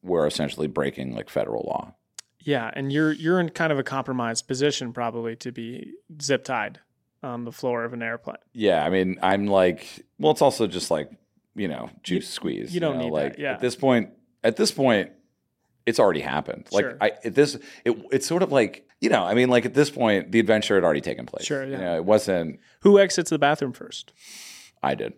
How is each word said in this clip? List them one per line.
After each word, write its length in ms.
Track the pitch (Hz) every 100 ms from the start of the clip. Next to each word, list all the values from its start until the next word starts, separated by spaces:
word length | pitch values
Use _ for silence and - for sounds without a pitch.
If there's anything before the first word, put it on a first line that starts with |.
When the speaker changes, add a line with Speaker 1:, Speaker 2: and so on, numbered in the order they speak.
Speaker 1:
we're 240 | 90 87 76
essentially 400 | - 73 - 76
breaking, 480 | 76 69 - 65
like, 140 | 55 53
federal 340 | 65 52 57 -
law. 260 | - - _ _ - - _
Speaker 2:
Yeah, 280 | - 139 113
and 180 | - 135
you're, 220 | 143 156
you're 260 | 156 160 180
in 120 | 165
kind 200 | - 165
of 80 | 143
a 40 |
compromised 680 | 131 135 131 127 117 113 -
position 460 | 127 147 143 123
probably 420 | 117 120 117 113 117
to 160 | 127
be 400 | 123 117 123 - 349 _ 156
zip 200 | 143 131
tied 360 | 131 123 104 - _ _ _ _
on 220 | 139 120
the 80 | 120
floor 320 | - 131 120
of 80 | 117
an 100 | 123
airplane. 360 | 117 117 - - _
Speaker 1:
Yeah, 280 | 120 104 85
I 60 | 76
mean, 300 | 92 92 92
I'm 240 | 92 98 101
like, 600 | 98 92 87 - - _ _
well, 140 | 156
it's 80 | 151
also 260 | 143 - 110
just 240 | 87 -
like, 200 | 78 71 - _ _ _
you 140 | - 95
know, 220 | 65 58
Speaker 2:
You, 60 | -
Speaker 1:
juice 280 | - 90 -
squeeze, 420 | - - 58 -
Speaker 2:
you 80 | 175
don't 140 | 165
Speaker 1:
you 40 | -
know, 40 |
Speaker 2:
need 80 | 156
Speaker 1:
like, 200 | 156 143
Speaker 2:
that, 60 | -
yeah. 140 | 143
Speaker 1:
at 80 | 127
this 160 | 127 120
point, 320 | 135 123 104 - _ _
at 140 | - 113
this 140 | 220
point, 400 | - 135 107 90 - _ _ _ _ _ _ -
it's 120 | 117
already 220 | 107 80
happened. 480 | 69 71 71 - -
Like, 140 | 98
Speaker 2:
Sure. 120 | 123 117
Speaker 1:
I, 120 | 104 -
at 100 | 117
this, 220 | 110 143 - - -
it, 120 | - 117 -
it's 140 | 135 -
sort 160 | 170
of 100 | 185
like, 340 | 139 104 - _ _
you 80 | 110
know, 160 | 120
I 80 | 90
mean, 140 | 110 127
like, 160 | 123
at 80 | 113
this 160 | 110 147
point, 400 | - 120 98 82
the 80 | 107
adventure 360 | 107 110 104 101
had 80 |
already 160 | 85 76
taken 240 | 69 65 62
place. 180 | - -
Speaker 2:
Sure, 180 | 143
yeah. 60 | 135 135
Speaker 1:
You 40 |
know, 120 | 92 85
it 80 |
wasn't 560 | 90 107 104 92 82 - _ _
Speaker 2:
Who 180 | 202 202
exits 320 | 190 - 170
the 80 | 156
bathroom 340 | 143 151 135
first? 400 | 123 - - - _ - - - - - _
Speaker 1:
I 120 | 67
did. 200 | 69 55